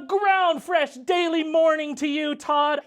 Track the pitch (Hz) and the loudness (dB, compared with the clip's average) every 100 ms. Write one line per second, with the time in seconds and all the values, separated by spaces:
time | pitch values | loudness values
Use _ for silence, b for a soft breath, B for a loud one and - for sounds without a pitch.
0 | 269 392 403 381 359 302 - 349 285 254 | 0 0 2 2 2 0 0 0 0 -4
1 | 254 359 339 330 311 320 320 311 302 285 | -2 0 2 0 0 2 4 2 -2 -6
2 | 302 285 302 294 - 294 294 294 | -4 -2 -4 -6 -2 0 2 0